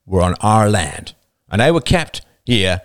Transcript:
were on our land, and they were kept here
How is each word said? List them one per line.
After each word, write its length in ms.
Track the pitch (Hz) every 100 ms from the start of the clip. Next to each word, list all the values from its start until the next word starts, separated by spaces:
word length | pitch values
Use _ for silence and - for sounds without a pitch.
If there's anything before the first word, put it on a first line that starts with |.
were 180 | - 92
on 120 | 90 90
our 280 | 104 110 104
land, 460 | 104 76 - - - _ _ _
and 120 | 101
they 100 | 131
were 100 | 170
kept 420 | - 185 151 - - _
here 380 | - 117 92 92